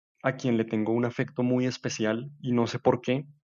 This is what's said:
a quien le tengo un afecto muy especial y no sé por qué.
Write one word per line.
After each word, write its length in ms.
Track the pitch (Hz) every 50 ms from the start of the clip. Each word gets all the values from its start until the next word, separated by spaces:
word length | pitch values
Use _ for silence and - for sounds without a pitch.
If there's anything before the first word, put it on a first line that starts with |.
| _ _ _ _ -
a 120 | 135 139
quien 200 | 143 - 127 117
le 80 | 113 110
tengo 280 | 113 113 107 107 107
un 120 | 113 120 123
afecto 380 | 120 - - 131 - - -
muy 240 | 123 123 127 127 127
especial 640 | 127 123 - - 127 - - 110 107 113 113 131 143 - -
y 120 | - 127
no 160 | 120 120 117 113
sé 100 | - 120
por 220 | - 131 113 120
qué. 260 | - - 127 139 151 - - _ _